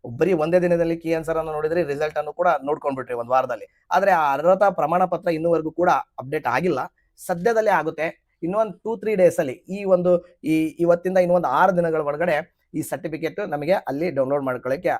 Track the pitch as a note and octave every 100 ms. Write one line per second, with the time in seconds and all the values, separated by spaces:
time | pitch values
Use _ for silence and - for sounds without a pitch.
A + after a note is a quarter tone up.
0 | A#2+ A#2+ E3 F3 D#3 F3+ F3 E3+ E3 E3
1 | E3 E3 D#3+ D#3+ D#3+ D3+ D#3 E3+ D3+ C#3+
2 | D#3 D3+ D3+ F3 F3 D3 C3+ D3+ C#3+ C3+
3 | B2 A#2+ A#2+ C3 C3 A2+ - _ _ F#3
4 | G3 F3 D3 C#3 E3 F#3+ G3+ F#3 D3 F3
5 | F#3 E3+ F3 D#3+ E3 E3 D#3 D#3+ F3 C#3
6 | - - B2+ D3+ C3 B2 F3 C3+ E3 _
7 | _ _ - E3+ G3+ A3+ G#3+ F3+ D#3 D3+
8 | D#3+ - _ _ E3 G3+ A3 - A3 A3+
9 | G#3 G3+ F3 - D3 B2 - G3 G3 F3+
10 | F3+ F3 - _ - D#3+ D#3+ - E3+ E3+
11 | F#3 F#3 F3 F3+ D3+ C#3 F#3 F3 E3+ D#3+
12 | D3 D3 F3 D3+ E3+ _ _ D#3+ - C#3+
13 | E3 D#3 D#3+ E3+ G3+ D3 C#3+ F#3+ - C#3
14 | F3 C3+ C3 C#3+ C3+ B2 B2+ C3+ E3+